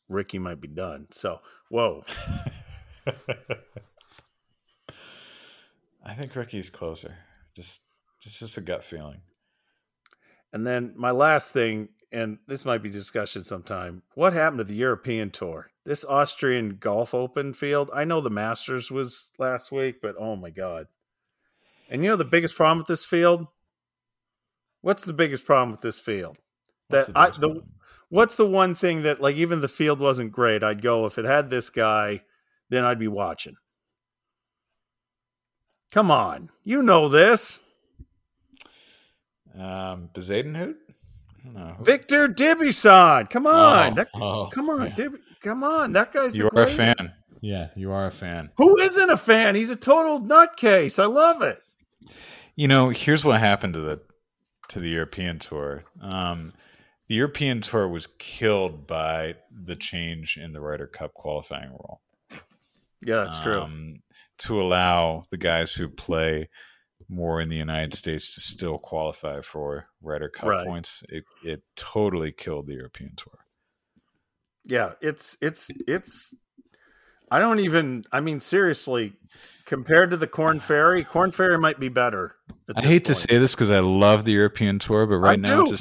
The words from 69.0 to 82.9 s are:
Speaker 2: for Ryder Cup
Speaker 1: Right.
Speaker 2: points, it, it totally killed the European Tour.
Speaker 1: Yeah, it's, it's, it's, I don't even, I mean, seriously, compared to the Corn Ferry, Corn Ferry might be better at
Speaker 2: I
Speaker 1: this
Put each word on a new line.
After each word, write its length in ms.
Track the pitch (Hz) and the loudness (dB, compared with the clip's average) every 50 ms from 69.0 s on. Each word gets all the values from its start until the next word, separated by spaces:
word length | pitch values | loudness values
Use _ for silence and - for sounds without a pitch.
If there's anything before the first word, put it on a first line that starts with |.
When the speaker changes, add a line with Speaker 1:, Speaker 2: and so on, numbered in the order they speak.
| 78 78 - - - 76 71 71 | -6 -6 -8 -10 -10 -10 -10 -10
Speaker 2:
for 460 | - - - 78 73 71 71 73 - _ _ _ | -14 -14 -12 -10 -8 -8 -10 -10 -12 _ _ _
Ryder 280 | 78 78 76 73 76 71 | -12 -10 -10 -8 -10 -10
Cup 200 | - - - 107 | -10 -6 -4 -2
Speaker 1:
Right. 180 | 98 92 90 | -2 -2 -4
Speaker 2:
points, 360 | 90 87 85 85 - - - - - | -6 -8 -8 -8 -8 -10 -10 -12 -14
it, 160 | - 80 - _ _ _ - | -14 -14 -16 _ _ _ -12
it 180 | 82 76 76 _ _ - | -12 -12 -12 _ _ -18
totally 560 | - - - - 107 104 101 90 85 78 78 | -18 -14 -8 -4 -2 -2 -2 -2 -4 -6 -6
killed 340 | - - - 87 78 73 71 | -10 -10 -12 -10 -10 -10 -10
the 80 | 71 69 | -12 -14
European 400 | 64 64 62 - - - 69 - | -14 -16 -18 -20 -20 -20 -20 -18
Tour. 220 | - - - _ _ _ _ _ _ _ _ _ _ _ _ _ _ _ _ _ _ _ _ _ _ _ _ _ _ _ | -20 -20 -20 _ _ _ _ _ _ _ _ _ _ _ _ _ _ _ _ _ _ _ _ _ _ _ _ _ _ _
Speaker 1:
Yeah, 280 | - 123 120 104 82 - - | -4 -2 -2 -2 -4 -6 -8
it's, 360 | 147 151 147 - - - - - | -8 -8 -6 -6 -8 -10 -8 -6
it's, 300 | 143 160 160 - - - - - - | -6 -6 -6 -6 -12 -12 -12 -10 -6
it's, 480 | - 156 185 - - - - - - - _ _ _ _ _ - _ _ _ _ _ _ _ _ _ _ _ _ - | -6 -6 -6 -6 -10 -12 -12 -12 -14 -16 _ _ _ _ _ -20 _ _ _ _ _ _ _ _ _ _ _ _ -2
I 80 | 127 160 | 0 2
don't 220 | 214 233 220 208 | 2 2 2 0
even, 440 | 190 170 160 165 151 131 127 117 107 - | 0 2 2 0 0 0 -4 -8 -8 -6
I 80 | - 139 | -6 -4
mean, 200 | 151 160 151 135 | -4 -4 -6 -6
seriously, 760 | - - 180 196 196 170 147 - - 135 127 120 110 101 - _ _ _ _ - - - _ _ - | -4 0 0 2 2 2 0 -2 -4 -4 -2 -4 -4 -6 -10 _ _ _ _ -20 -20 -20 _ _ -10
compared 440 | - 147 135 120 - 160 170 185 175 | -8 -8 -6 0 4 6 6 6 4
to 60 | 180 | 2
the 100 | 165 156 | -4 -4
Corn 340 | - - 160 156 160 156 151 | -4 -2 0 0 0 0 0
Ferry, 440 | - - 151 147 156 175 180 175 151 | 0 0 2 4 4 4 4 2 -2
Corn 280 | - - 170 185 185 | -2 0 0 0 0
Ferry 260 | 180 - 185 180 175 165 | 2 0 2 2 2 2
might 200 | 160 156 151 - | 2 0 0 -2
be 80 | 131 127 | -6 -2
better 480 | 123 127 123 120 104 95 90 - - _ _ - - _ _ - | 0 0 0 0 0 -4 -8 -8 -12 _ _ -20 -20 _ _ -8
at 100 | 107 113 | -4 0
Speaker 2:
I 20 | |
Speaker 1:
this 100 | 123 147 | 4 6